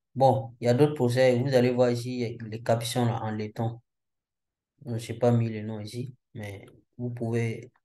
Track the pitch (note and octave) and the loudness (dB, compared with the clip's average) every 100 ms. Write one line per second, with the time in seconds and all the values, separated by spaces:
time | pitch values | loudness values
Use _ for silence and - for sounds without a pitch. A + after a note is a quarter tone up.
0 | _ B2+ C3+ A#2+ - - A#2 B2 D3 - | _ 2 2 2 -2 -2 2 4 4 4
1 | B2 B2 C3 A#2+ C#3 B2+ B2 B2 B2 A#2+ | 2 4 4 4 4 4 4 4 2 0
2 | A#2+ B2 A2+ A#2+ A2 A2 - A#2 - B2+ | -4 -4 -6 -6 -10 -4 0 0 0 0
3 | A#2+ G#2 A2 G#2+ G#2+ - A2+ A#2 _ _ | 0 0 -4 -6 -6 -4 -4 -6 _ _
4 | _ _ _ _ _ _ _ _ A#2+ A2+ | _ _ _ _ _ _ _ _ -10 -8
5 | A#2 A2+ A#2+ A#2 A2+ A2 G#2+ A2 G#2 A#2+ | -8 0 2 2 0 -4 -8 -8 -10 -10
6 | - - _ G#2+ G2+ G2 - - _ - | -12 -14 _ -12 -12 -12 -18 -20 _ -10
7 | A#2+ A#2+ A2+ A#2 A#2 A2+ - _ | -8 -6 -4 -2 -2 -6 -14 _